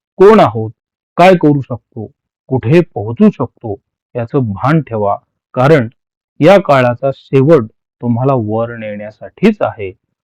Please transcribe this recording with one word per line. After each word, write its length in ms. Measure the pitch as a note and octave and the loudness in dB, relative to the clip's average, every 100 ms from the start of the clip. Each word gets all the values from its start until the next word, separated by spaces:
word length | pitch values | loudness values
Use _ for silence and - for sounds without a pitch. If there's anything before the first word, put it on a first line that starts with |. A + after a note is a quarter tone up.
| _ - | _ 2
कोण 240 | G3 A3 | 6 6
आहोत, 300 | D3 A2 A2 - _ _ _ - | 4 0 -8 -12 _ _ _ 2
काय 180 | F3+ | 4
करू 260 | F3+ D3+ C#3+ | 4 2 0
शकतो, 460 | C3 A#2 _ - G#2+ _ _ _ - | -4 -12 _ -16 -16 _ _ _ -8
कुठे 340 | C3 A#2 E3 E3+ | -6 0 0 0
पोहोचू 360 | - G#2 A#2+ G#3+ | -4 -8 0 0
शकतो 460 | - B2+ _ A#2+ G2+ _ _ _ B2 | 0 -6 _ -12 -12 _ _ _ -10
याचं 220 | A#2 D3 | -6 -4
भान 420 | A#2+ F#2+ C3 D#3+ | -4 -4 -2 -2
ठेवा, 360 | C3+ A2+ G2+ G2 _ _ _ | -2 -4 -4 -6 _ _ _
कारण 340 | - C3 D#3 A2+ - _ _ _ - | -2 2 2 0 -10 _ _ _ 0
या 200 | D3+ G3 | 4 4
काळाचा 500 | - C#3 B2 A#2+ C3+ | 4 0 0 -2 -6
शेवट 500 | C3 _ C3+ C3+ D#3+ A2 _ _ _ | -8 _ 0 4 2 0 _ _ _
तुम्हाला 300 | A#2+ A#2 C3+ | -6 -4 -2
वर 420 | C3+ G#2+ A2 A#2 A#2 | -2 -2 -6 -6 -10
नेण्यासाठीच 800 | A2 G#2 G#2 - G2 _ G#3+ G#3+ | -14 -12 -16 -18 -20 _ 0 0
आहे, 320 | A2+ G#2+ G2 - _ _ | -4 -6 -12 -14 _ _